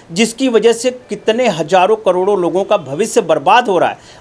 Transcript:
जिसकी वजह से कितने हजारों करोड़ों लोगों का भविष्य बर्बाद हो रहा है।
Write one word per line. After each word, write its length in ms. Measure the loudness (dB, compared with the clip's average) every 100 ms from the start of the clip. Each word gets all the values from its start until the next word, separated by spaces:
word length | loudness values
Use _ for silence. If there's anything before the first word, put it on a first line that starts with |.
| -8
जिसकी 360 | -2 -2 0 0
वजह 260 | 2 2
से 180 | 0 -4
कितने 560 | -6 -12 -8 -2 0 0
हजारों 480 | -2 0 2 2 0
करोड़ों 440 | 0 0 0 0
लोगों 240 | -2 -2
का 140 | -2 -2
भविष्य 440 | -4 -6 -2 -2
बर्बाद 460 | 0 0 4 2 2
हो 120 | 0
रहा 100 | 0
है। 80 | -4 -16 -2